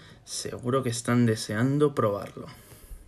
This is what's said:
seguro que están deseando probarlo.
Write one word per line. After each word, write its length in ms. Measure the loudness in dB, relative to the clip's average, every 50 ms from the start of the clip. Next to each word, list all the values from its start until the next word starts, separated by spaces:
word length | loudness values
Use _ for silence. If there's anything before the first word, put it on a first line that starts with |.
| -20 -20 -20 -20 -16
seguro 560 | -12 -10 -8 -8 -8 -8 -6 -4 0 0 0
que 80 | 0 -2
están 380 | -4 -4 -2 2 4 4 4
deseando 640 | 4 2 0 -2 -4 -2 0 2 2 4 4 4 4 4
probarlo. 540 | 2 0 0 0 -2 -6 -10 -12 -14 -14 -16 -16 -20 -20 -20 -20 -20 -18 -18 -18 -18 -18